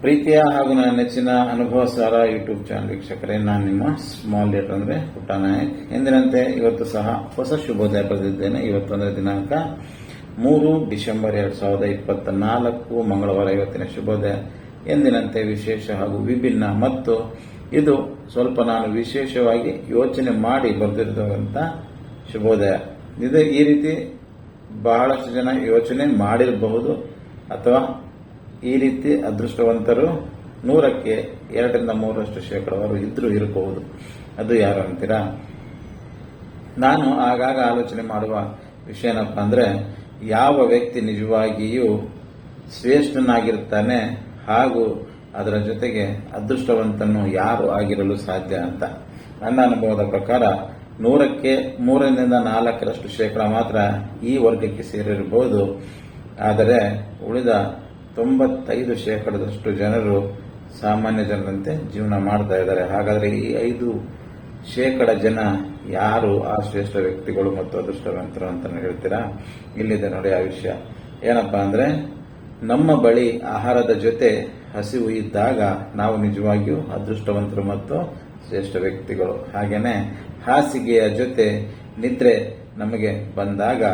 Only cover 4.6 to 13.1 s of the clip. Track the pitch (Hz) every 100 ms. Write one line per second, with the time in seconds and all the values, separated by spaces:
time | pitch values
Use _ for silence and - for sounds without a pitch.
4.6 | 98 98 104 156 - 104 101 98 98 98
5.6 | 98 - - 120 135 131 131 127 123 123
6.6 | 117 113 107 107 107 117 - - 131 151
7.6 | 151 107 104 101 98 101 98 98 98 131
8.6 | 110 98 98 101 101 101 98 101 98 147
9.6 | 165 - - - - - - 95 123 151
10.6 | 151 160 113 104 113 110 107 104 98 -
11.6 | 98 98 101 101 - 101 - 98 107 117
12.6 | 120 117 - 117 110